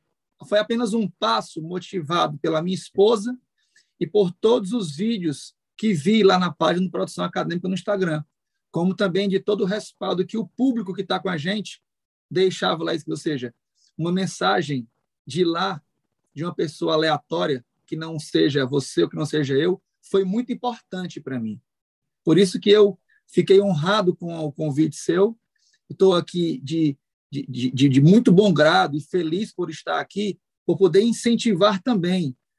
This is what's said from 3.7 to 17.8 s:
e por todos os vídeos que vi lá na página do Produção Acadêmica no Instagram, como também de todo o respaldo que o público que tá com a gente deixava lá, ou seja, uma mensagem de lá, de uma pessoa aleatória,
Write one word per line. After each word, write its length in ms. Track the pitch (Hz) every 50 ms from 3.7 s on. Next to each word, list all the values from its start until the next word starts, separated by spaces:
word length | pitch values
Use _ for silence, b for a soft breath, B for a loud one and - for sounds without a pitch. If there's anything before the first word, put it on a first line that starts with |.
| _ _ _ _ _ -
e 60 | 170
por 240 | 156 - 208 196 180
todos 420 | - _ - 220 247 247 196 180 240
os 220 | 240 185 151 135
vídeos 600 | 151 208 226 233 190 175 156 135 - - - - _ _ _ _
que 160 | - 214 220 185
vi 300 | 143 135 196 220 220 196
lá 160 | 196 185 180
na 120 | 180 170
página 340 | - - 165 156 165 180 190
do 60 | 180
Produção 320 | 170 185 190 - - 180 180
Acadêmica 440 | 180 - 185 165 160 170 180 185
no 60 | 185 190
Instagram, 480 | - - 214 208 190 185 165 151 151 151 _ _ _ _ _ _ _ _ _
como 240 | - 165 175 190 180
também 340 | - 202 190 165 196 202 196
de 100 | 196 185
todo 220 | - 208 208 196
o 40 | 208
respaldo 600 | 180 208 214 - - - - 190 - 185 175 180
que 120 | - -
o 100 | 226 -
público 460 | - _ - 254 269 233 226 180 190 180
que 100 | 202 190
tá 160 | - 185 185
com 100 | 185 190
a 80 | 175
gente 440 | 147 139 185 208 214 185 - - - _ _ _ _ _ _ _ _ _ -
deixava 540 | - 180 190 185 180 - 185 185 170 160 165
lá, 80 | 165 - 147 -
ou 80 | 156 160
seja, 400 | 151 - 165 147 120 123 117 - _ _ _ _ _ _ _ _
uma 140 | - 160 175
mensagem 760 | 180 190 190 180 - - 180 190 202 190 151 147 139 123 113 - _ _ _ _ _ _ _
de 200 | 131 120 180 175
lá, 360 | 165 165 170 190 196 175 143 - _ _ _ _ _ _ _ _ _ -
de 80 | 143 165
uma 100 | 175 -
pessoa 400 | - 170 147 - - 170 160 160
aleatória, 720 | 156 160 156 151 143 - - 131 123 - 156 135 123 - _ _ _